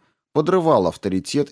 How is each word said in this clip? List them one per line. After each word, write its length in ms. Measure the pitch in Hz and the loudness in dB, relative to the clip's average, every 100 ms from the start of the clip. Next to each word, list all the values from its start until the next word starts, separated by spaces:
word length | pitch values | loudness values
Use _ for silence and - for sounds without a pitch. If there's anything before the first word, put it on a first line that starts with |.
| _ _ _ | _ _ _
подрывал 560 | 147 156 185 160 123 87 | -4 0 0 2 2 2
авторитет 640 | - 98 92 - 143 143 | -2 -4 -4 -4 -4 -4